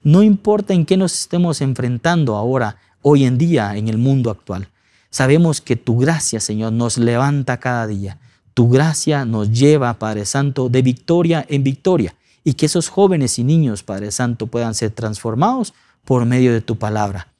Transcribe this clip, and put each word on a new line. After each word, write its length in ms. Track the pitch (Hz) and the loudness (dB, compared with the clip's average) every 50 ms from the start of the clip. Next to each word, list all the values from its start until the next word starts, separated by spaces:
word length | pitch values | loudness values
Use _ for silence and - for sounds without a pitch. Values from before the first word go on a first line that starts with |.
no 200 | _ 147 156 190 | _ 4 6 6
importa 520 | 214 220 208 196 - 208 214 208 202 - 196 | 6 6 4 2 2 0 0 0 0 0 0
en 100 | 175 156 | 0 2
qué 120 | - 185 | 2 2
nos 180 | 190 190 175 - | 0 0 -2 -2
estemos 460 | - - _ - 175 180 170 151 - | -6 -8 _ -2 0 0 0 0 -2
enfrentando 760 | 147 135 127 - 123 123 123 117 - 165 175 170 151 123 107 | -2 -4 -2 -4 -4 -4 -4 -2 -2 0 0 2 0 0 0
ahora, 400 | 104 107 120 131 131 117 104 - _ _ _ _ _ | -2 -2 -2 -2 -2 -2 -4 -6 _ _ _ _ _
hoy 220 | - 143 147 139 135 | 2 4 4 4 4
en 140 | 123 127 123 | 2 2 2
día, 380 | 165 170 170 127 107 101 101 | 2 2 2 0 0 -2 -4
en 120 | 107 104 113 | -4 -4 -4
el 100 | 110 110 | -2 0
mundo 320 | 120 135 135 135 120 117 | 0 2 2 2 0 -2
actual. 380 | 104 _ _ - 98 95 95 - _ _ _ _ _ _ _ _ | -4 _ _ -10 -10 -10 -10 -12 _ _ _ _ _ _ _ _
Sabemos 500 | - - 131 131 143 165 175 165 147 - | -4 0 2 4 4 4 4 2 0 -2
que 160 | _ - 120 | _ -4 -4
tu 220 | 120 _ - 113 120 | -2 _ -2 0 2
gracia, 420 | 127 151 165 156 - - - 110 | 2 2 0 0 -2 -4 -4 -6
Señor, 320 | - - 107 107 110 113 | -6 -4 -4 -4 -4 -2
nos 260 | 110 117 120 117 110 120 | -2 -2 -2 -2 0 0
levanta 600 | 117 117 120 120 131 139 143 143 131 - 123 117 | 0 0 2 0 0 0 0 -2 -2 -4 -6 -4
cada 280 | - 127 123 120 113 | -4 -4 -4 -4 -4
día. 320 | 110 107 98 101 98 95 - _ _ _ _ _ _ | -6 -6 -8 -8 -10 -12 -14 _ _ _ _ _ _
Tu 160 | _ - 120 120 | _ 2 4 4
gracia 560 | 123 131 151 160 151 - - 156 151 143 135 | 4 4 4 2 0 -2 -2 -2 -2 -2 -2
nos 280 | 113 110 107 104 101 | -4 -4 -2 0 0
lleva, 420 | 113 117 135 147 151 147 127 120 113 | 2 4 4 4 4 4 2 -2 -4
Padre 300 | - 107 110 107 104 104 | -4 -6 -6 -6 -6 -6
Santo, 440 | - - 139 143 143 131 139 127 123 | -4 -4 -2 -2 -2 -2 -2 -2 0
de 140 | 120 131 | 2 2
victoria 640 | 131 123 123 - _ - 170 175 175 170 165 156 139 - | 2 2 0 -2 _ 0 0 2 2 2 0 -2 -2 -2
en 140 | 147 139 | -2 -2
victoria 520 | 135 135 131 - _ 190 185 156 107 85 - _ _ _ _ _ | 0 -2 -4 -2 _ 0 0 0 0 -4 -6 _ _ _ _ _
y 120 | _ 165 123 | _ -4 0
que 120 | - 156 | 0 -2
esos 220 | 147 - 175 160 - | 0 0 -2 -4 -2
jóvenes 500 | - 190 202 190 185 156 135 120 - - | 0 2 2 2 2 2 0 -2 -2 -2
y 60 | 120 | 0
niños, 400 | 131 160 165 151 127 104 101 - | 2 2 2 2 0 -2 -6 -8
Padre 260 | - 98 98 101 104 | -10 -10 -8 -8 -8
Santo, 380 | 98 - 127 120 120 120 113 117 | -4 -4 -2 -2 -2 -6 -8 -6
puedan 260 | - 120 117 113 110 | -4 -4 -4 -4 -4
ser 160 | - 117 107 | -4 -4 -6
transformados 840 | 110 - 113 107 104 - - 113 113 123 165 220 254 269 220 - _ _ _ _ _ _ _ | -6 -6 -8 -8 -8 -6 -6 -6 -2 0 0 0 0 -2 -6 -8 _ _ _ _ _ _ _
por 200 | - 135 123 120 | -2 0 0 2
medio 280 | 117 123 127 127 123 | 2 2 4 4 4
de 80 | 120 113 | 2 0
tu 160 | 110 - 113 101 | -2 -4 -6 -4
palabra. 500 | 110 107 107 107 104 101 98 95 - _ _ | -4 -4 -2 -2 -4 -4 -4 -10 -14 _ _